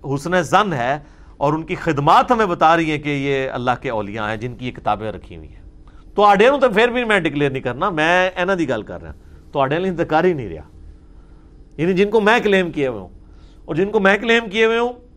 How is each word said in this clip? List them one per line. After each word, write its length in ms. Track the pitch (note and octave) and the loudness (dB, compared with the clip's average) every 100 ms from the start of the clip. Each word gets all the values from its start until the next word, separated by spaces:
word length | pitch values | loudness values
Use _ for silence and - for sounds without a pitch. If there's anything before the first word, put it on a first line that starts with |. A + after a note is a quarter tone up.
| C#3+ | -6
حسن 280 | C#3 E3+ F3+ | -4 0 0
ظن 300 | C#3+ F#3 G#3+ | 2 2 2
ہے 260 | D3 A#2+ D3+ - - - - | 0 -2 -4 -8 -20 -20 -4
اور 160 | C#3 | -2
ان 100 | D#3+ | -2
کی 120 | D#3+ | -4
خدمات 560 | F3 E3 C#3+ D3 G#3+ - | -6 -2 0 4 4 4
ہمیں 160 | A#3 G#3 | 2 0
بتا 300 | F3 D#3+ E3 | 2 4 4
رہی 140 | D#3 | 2
ہیں 80 | D3 | -2
کہ 100 | D3 | -4
یہ 420 | C#3+ C#3 C#3 C3 | -4 -2 -2 -4
اللہ 200 | C3 B2 D3 | -4 -4 -4
کے 100 | C3 | -4
اولیاء 380 | A2+ G2+ G#2+ G#2+ | -6 -6 -6 -6
ہیں 80 | A2 | -6
جن 180 | B2 | -8
کی 120 | A#2+ B2 | -10 -10
یہ 60 | |
کتابیں 400 | - A2 G2+ A2 | -8 -4 -4 -6
رکھی 240 | F2+ - E2 | -10 -14 -18
ہوئی 120 | D2+ | -18
ہیں، 140 | - - - - - - | -20 -20 -20 -20 -20 -8
تو 100 | - | 2
آڈے 240 | G#3 G3 A#3 C#4+ | 4 6 4 4
تو 100 | B3 | 2
پھر 180 | G3+ A#3+ | 4 2
بھی 160 | B3 | 0
میں 160 | A#3 G#3 | 0 0
ڈکلیئر 300 | D#3+ C#3+ C#3+ | 0 0 -2
نہیں 120 | C3 | -2
کرنا، 280 | B2 B2 G3 | -6 -4 -4
میں 400 | D#3 D#3 F3+ F#3 F3+ | 0 2 2 2 -2
انہاں 200 | F3+ F#3+ | -2 -2
دی 120 | D3 | -2
گل 140 | A2+ | -4
کر 200 | F#2+ F2 | -6 -12
رہا، 100 | D#2+ - - - - | -14 -18 -20 -20 -8
تو 80 | D3 | -2
آڈے 180 | C3+ D#3 | 0 0
لیے 120 | F#3+ | -2
دکار 340 | E3 E3 D#3 | -4 0 2
ہی 80 | F3+ | 2
نہیں 160 | D#3 G#2 | 0 -6
رہا۔ 200 | D#2 - - - - - - - - - - - - | -12 -16 -20 -20 -20 -20 -20 -20 -20 -20 -20 -16 -4
یعنی 160 | E3 | 0
جن 180 | F3+ G3+ | 2 2
کو 100 | A3 | 4
میں 180 | G3+ A#3 | 4 2
کلیم 280 | G#3+ F#3+ F3 | 4 2 0
کیے 140 | D3 C3+ | -2 -4
ہوئے 140 | A2 | -4
ہوں، 80 | F#2 - - - - - | -12 -20 -20 -20 -20 -18
اور 100 | - | -8
جن 160 | D#3 G3 | -4 -2
کو 100 | G#3+ | 2
میں 160 | G3 G#3 | 2 2
کلیم 340 | A#3 A#3 A3+ | 2 0 0
کیے 140 | G#3 | 0
ہوئے 140 | A3+ A3+ | 2 2
ہوں 140 | A#3+ B3 - | -2 -4 -16